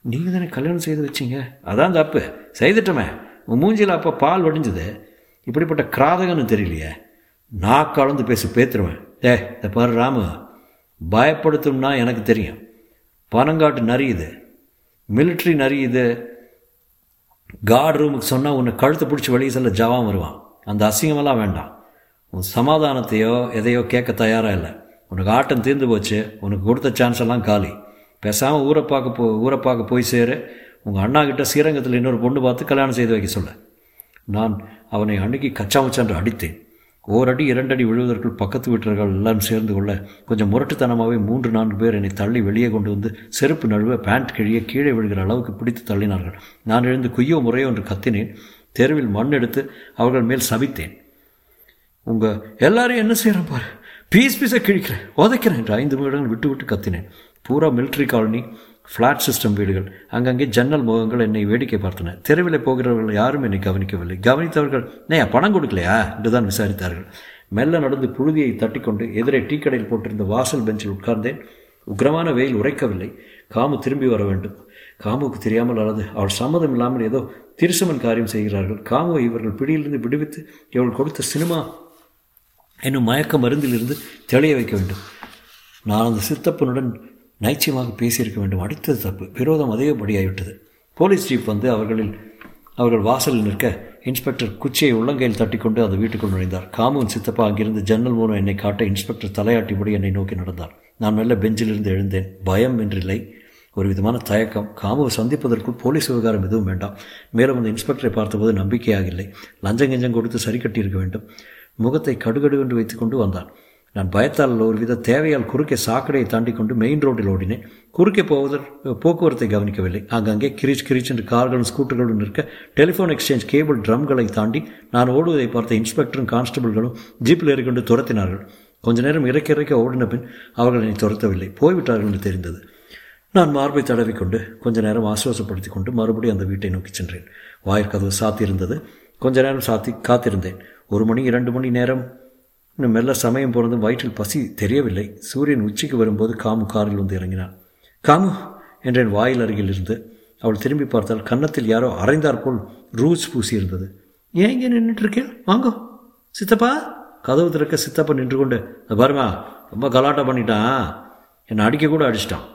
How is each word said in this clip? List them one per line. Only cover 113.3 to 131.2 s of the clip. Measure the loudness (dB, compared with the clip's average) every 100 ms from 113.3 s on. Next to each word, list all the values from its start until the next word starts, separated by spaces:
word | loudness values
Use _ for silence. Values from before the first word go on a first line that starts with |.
| -2 -8 -20 _ _ _
நான் | -6 -2
பயத்தால் | 2 0 2 2 4
ஒரு | 2 2
வித | -2
தேவையால் | -2 2 2 4 0
குறுக்கே | 0 -2 0 0 0
சாக்கடையை | -2 0 0 0
தாண்டி | 0 0
கொண்டு | -2 -2
மெயின் | 0 2 2
ரோட்டில் | 2 2 0
ஓடினேன். | 0 -2 -6 -10 -20 _
குறுக்கே | 2 4 4
போவதற்-, | 2 2 0 -4 -8 -12 -6
போக்குவரத்தை | 0 2 4 2 2 0
கவனிக்கவில்லை. | 2 0 -2 -2 -2 -2
ஆங்காங்கே | -2 0 0 0 0
கிரீச் | 0 0 0
கிரீச் | 0 0
என்று | -4
கார்களும் | 0 2 2 2
ஸ்கூட்டர்களும் | -2 -2 -2 0 0
நிற்க, | 0 -2 -4 -6 -8 -10 6
டெலிஃபோன் | 6 6 0
எக்ஸ்சேஞ்ச் | 0 0 -2 2
கேபிள் | 0 2 0
ட்ரம்களை | 2 0 2 0
தாண்டி | 0 0 -2 -2 -6 -14 -4
நான் | 0 2
ஓடுவதை | 2 2 2 0
பார்த்த | -2 0
இன்ஸ்பெக்டரும் | 0 0 -2 -2 -2 -2
கான்ஸ்டபிள்களும் | -2 -2 -2 0 0 -2 -6 -18 -4
ஜீப்பில் | 2 4 4
ஏறிக்கொண்டு | 2 0 -2
துரத்தினார்கள். | 2 2 2 0 -2 -4 -10 -20 _ _
கொஞ்ச | 0 2
நேரம் | 2 2
இறக்க | 2 0 2
இறக்க | 0 2 2
ஓடின | 2 0 -2
பின் | -2 -8 -18 -18
அவர்கள் | 0 2 2
என்னை | 0 0
துரத்தவில்லை, | 0 2